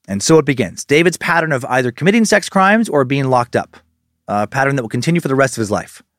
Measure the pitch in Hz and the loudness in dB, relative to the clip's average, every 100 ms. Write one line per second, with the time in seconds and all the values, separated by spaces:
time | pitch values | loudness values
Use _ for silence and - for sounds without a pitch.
0 | - 98 - 160 147 131 92 - - 143 | -8 -4 2 4 4 -2 -4 -8 0 2
1 | 175 170 - 170 160 135 127 127 123 - | 2 0 -2 -2 0 -4 -2 -2 -2 -2
2 | 160 226 214 214 - 196 190 220 214 147 | 0 2 2 0 0 2 2 2 2 0
3 | 131 139 135 127 120 113 - - _ _ | 0 0 2 0 0 -2 -4 -12 _ _
4 | _ _ - 104 104 139 139 139 110 123 | _ _ -6 -4 -2 -2 0 -2 -4 -4
5 | 123 170 147 135 135 - 104 113 - - | -2 -2 0 0 0 -2 -4 -4 -6 -16
6 | _ | _